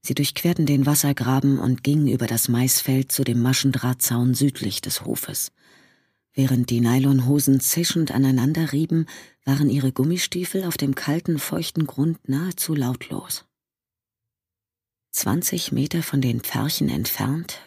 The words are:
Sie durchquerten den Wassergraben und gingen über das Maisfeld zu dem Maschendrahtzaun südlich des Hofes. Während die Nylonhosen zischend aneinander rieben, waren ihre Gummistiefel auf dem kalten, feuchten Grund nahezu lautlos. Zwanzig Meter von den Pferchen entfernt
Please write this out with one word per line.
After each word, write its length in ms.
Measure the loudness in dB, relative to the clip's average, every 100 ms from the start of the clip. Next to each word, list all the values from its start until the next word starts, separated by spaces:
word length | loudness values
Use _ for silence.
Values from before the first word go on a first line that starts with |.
Sie 120 | -4
durchquerten 520 | -2 -2 0 -2 2 2
den 180 | 4
Wassergraben 720 | 4 2 2 0 2 2 4 2
und 240 | 2 0
gingen 260 | 2 2 2
über 180 | 2 0
das 220 | -2 0
Maisfeld 640 | 2 2 2 2 0 0
zu 140 | -2
dem 160 | 0 2
Maschendrahtzaun 960 | 2 2 2 0 -2 -2 0 2 2
südlich 480 | 2 0 0 -6 -6
des 220 | -6 -8
Hofes. 460 | -4 -6 -6 -8 -8 _ _ -20 _ _ _ _ _
Während 340 | 0 2 2 2
die 100 | 2
Nylonhosen 800 | 4 4 4 4 4 2 4 2
zischend 500 | 2 0 0 0 0
aneinander 640 | 2 2 4 2 0 0
rieben, 340 | -2 0 0 -2 -8 -20 _
waren 260 | -2 2 2
ihre 220 | 2 0
Gummistiefel 720 | 0 0 0 -2 -4 -4 -2
auf 120 | -2 -2
dem 180 | -2
kalten, 440 | -2 -2 -2 0 -2
feuchten 480 | -2 -4 -4 -2 -2
Grund 420 | 0 0 -2 -2
nahezu 460 | -2 -2 -4 -4
lautlos. 720 | -2 -2 -4 -6 -10 -8 -12 _ _ _ _ _ _ _ _ _ _ _ _ _ _ _ _ _
Zwanzig 580 | -6 -2 -2 -2 -4 -4
Meter 320 | -2 -2 -2
von 180 | -2 0
den 200 | 0 -2
Pferchen 480 | -4 -4 -4 -2 -2
entfernt 720 | -2 -4 -2 -2 -2 -6 -14